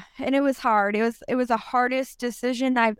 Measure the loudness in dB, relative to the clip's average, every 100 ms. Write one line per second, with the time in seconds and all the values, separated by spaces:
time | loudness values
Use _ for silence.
0 | -8 -8 0 2 2 0 2 2 2 2
1 | 0 -2 -4 -2 0 -2 0 0 0 0
2 | -4 -6 -8 -4 -4 0 0 2 2 0